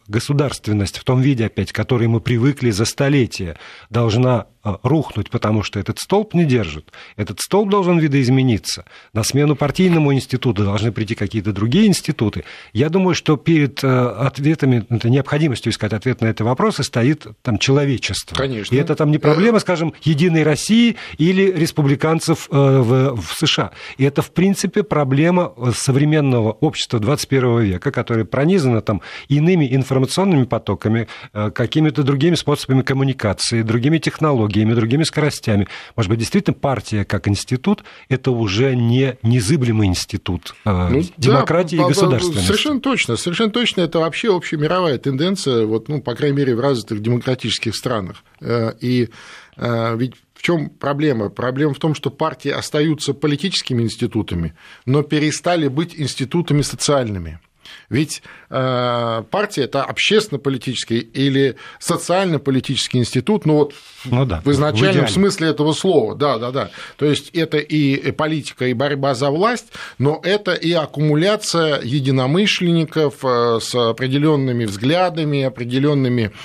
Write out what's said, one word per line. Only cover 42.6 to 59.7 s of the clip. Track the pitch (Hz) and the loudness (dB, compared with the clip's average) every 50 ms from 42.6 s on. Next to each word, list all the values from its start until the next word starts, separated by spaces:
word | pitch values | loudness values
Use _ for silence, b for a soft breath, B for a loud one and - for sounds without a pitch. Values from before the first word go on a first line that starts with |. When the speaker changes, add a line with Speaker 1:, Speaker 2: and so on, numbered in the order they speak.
| - 302 285 240 | 0 0 -2 -2
Speaker 2:
точно, | - 277 247 - - - 113 | -2 -2 -2 0 -2 -2 -2
совершенно | - - 180 170 - 226 214 | -2 -2 -4 -2 0 0 0
точно. | - 240 233 - - 185 | 0 0 -2 -2 0 0
Это | 170 160 - 170 | -2 0 0 0
вообще | 160 165 160 - - 226 185 | 0 0 -2 -2 0 2 2
общемировая | 170 - - 175 151 147 160 180 185 180 160 127 - | 0 0 -4 -4 -2 0 0 0 2 2 0 0 0
тенденция, | - 139 131 131 165 190 202 185 - 139 123 113 110 | -2 -2 -2 0 0 0 -2 -2 -2 0 0 2 2
вот, | 107 110 110 - - | 0 0 -2 -4 -4
ну, | 151 135 | -6 -6
по | - 123 120 | -4 -6 -4
крайней | - 151 147 139 | -2 -2 0 0
мере, | 139 139 127 120 | 2 2 0 0
в | 110 | 2
развитых | 127 143 135 113 101 - 110 104 | 2 0 0 -2 -4 -6 -6 -4
демократических | 107 117 123 120 - 131 127 - - 110 - - - 113 - | 0 0 0 0 0 -2 -4 -2 -2 -4 -4 -4 -4 -6 -6
странах. | - - 127 120 107 92 80 - - _ b b b | -4 -4 -4 -4 -4 -4 -6 -10 -16 _ b b b
Э, | - - 117 120 113 113 110 - | -6 -4 -2 0 -2 -2 -4 -4
и, | - 123 127 123 117 113 B B B B B B B B B | -2 0 0 0 0 -2 B B B B B B B B B
э, | B 123 120 117 117 113 117 117 | B -4 -2 -2 -2 -2 -2 -2
ведь | 113 127 123 - - _ _ _ | -2 -4 -4 -6 -10 _ _ _
в | - | -6
чём | - - 175 160 147 - | -2 -2 0 0 -2 -6
проблема? | - - - 139 143 139 156 151 123 110 101 98 | -8 -6 -4 -4 -2 0 0 0 0 0 -2 -4
Проблема | - - 117 127 131 135 156 151 135 | -4 -4 -4 -2 -2 0 0 0 0
в | - | -2
том, | - 160 143 | -2 -2 -2
что | - - 131 | -2 -4 -6
партии | - - 156 160 143 - - 143 | -4 -4 -4 -4 -4 -4 -6 -4
остаются | 131 127 - - - 151 147 165 151 147 - 147 135 | -4 -4 -4 -4 -2 0 0 0 0 -2 -2 -4 -4
политическими | - - 147 143 143 - 190 175 - - - 127 117 | -2 -2 -2 -2 -2 -2 -4 -4 -4 -4 -2 -2 -2
институтами, | 117 107 - - 120 101 - 107 98 - 92 85 82 80 - B B B B B B | -2 -2 -4 -4 -6 -4 -2 -4 -4 -4 -4 -4 -4 -6 -8 B B B B B B
но | 123 135 151 | 0 0 0
перестали | 147 147 151 151 151 151 143 - - 175 180 170 151 135 | 0 0 0 0 0 0 -2 -2 -2 0 0 0 0 -2
быть | 123 151 170 170 - 160 | -2 -2 -4 -4 -6 -6
институтами | 143 123 - - 135 - - 175 170 - 143 147 | -6 -6 -6 -6 -6 -2 -2 -2 0 0 0 0
социальными. | 131 - - - - - 147 135 123 107 101 92 82 80 80 - _ _ _ _ B B B B B B | 0 -2 -6 -4 -2 0 0 0 0 -2 -4 -6 -8 -10 -12 -14 _ _ _ _ B B B B B B
Ведь, | 110 135 156 147 - - B B B B B B | -2 -2 -2 -2 -6 -12 B B B B B B
э, | - 131 131 131 127 123 123 123 120 120 117 117 113 113 104 - | -6 -4 -2 -2 -2 -2 -2 -2 -2 -2 -2 -2 -4 -4 -6 -4
партия — | - 196 202 202 - 147 123 | -4 -4 -4 -4 -4 -4 -4
это | - | -2